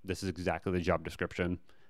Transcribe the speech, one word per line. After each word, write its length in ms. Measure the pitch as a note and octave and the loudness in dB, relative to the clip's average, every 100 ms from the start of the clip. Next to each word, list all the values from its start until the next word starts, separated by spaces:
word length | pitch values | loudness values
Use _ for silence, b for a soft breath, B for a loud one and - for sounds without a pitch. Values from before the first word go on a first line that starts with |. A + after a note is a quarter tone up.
This 180 | F#2 F2+ | -6 -2
is 60 | G2 | -2
exactly 460 | F2+ F2+ E2 G2 | 0 0 0 2
the 80 | F2+ | 2
job 240 | E2+ E2 D#2+ | 4 2 2
description." 540 | - F2 - F2 F2 - - | -2 -2 0 0 0 -4 -20